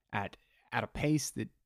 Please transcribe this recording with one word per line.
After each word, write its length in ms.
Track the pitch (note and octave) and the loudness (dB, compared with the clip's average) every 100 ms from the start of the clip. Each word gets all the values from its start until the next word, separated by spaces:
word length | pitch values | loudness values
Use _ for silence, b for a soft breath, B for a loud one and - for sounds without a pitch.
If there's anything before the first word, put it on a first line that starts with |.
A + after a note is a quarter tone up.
| _ | _
at, 240 | G2+ G2 - b b b | -4 -4 -8 b b b
at 120 | A#2 | -2
a 40 | G#2+ | -2
pace 440 | - D3 D3+ - | 0 2 2 2
that, 180 | - G#2 - | -4 -6 -8